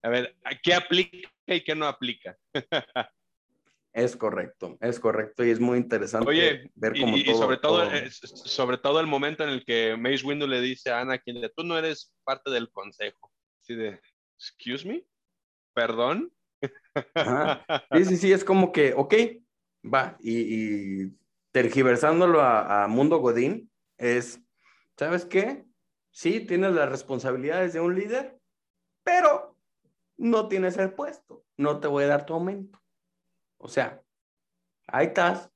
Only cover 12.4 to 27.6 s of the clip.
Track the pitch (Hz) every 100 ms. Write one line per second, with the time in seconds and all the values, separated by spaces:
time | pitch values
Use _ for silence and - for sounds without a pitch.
12.4 | 139 123 117 - 101 - 104 _ _ _
13.4 | _ _ - 117 110 98 _ _ _ _
14.4 | - _ - 135 180 311 _ _ _ _
15.4 | _ _ _ - 117 113 123 185 339 _
16.4 | _ _ 135 - _ 147 131 165 131 131
17.4 | 156 139 - 156 _ 156 185 175 190 190
18.4 | 190 190 175 160 139 135 139 214 233 -
19.4 | _ _ _ _ - 131 127 - 113 117
20.4 | 107 110 110 104 98 98 95 - _ _
21.4 | _ 127 120 135 131 120 151 165 180 160
22.4 | 131 110 101 101 101 117 147 165 123 117
23.4 | 135 220 - _ _ - 120 120 117 -
24.4 | _ _ _ _ _ - 151 175 175 190
25.4 | 220 285 - _ _ _ _ - 165 214
26.4 | - 175 190 170 139 135 - 131 131 127
27.4 | 139 175